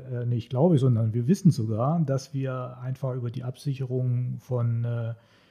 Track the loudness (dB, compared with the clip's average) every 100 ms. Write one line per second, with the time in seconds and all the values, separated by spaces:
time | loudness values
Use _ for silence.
0 | -8 -6 -2 -2 -2 2 4 6 6 4
1 | 2 2 2 4 4 4 0 0 0 0
2 | 0 -2 -4 -6 -4 -6 -8 -10 -8 -6
3 | -4 -4 -6 -6 -8 -8 -6 -4 -4 -2
4 | 0 -2 -2 -6 -4 -2 0 0 -2 -4
5 | -6 -10 _ _ _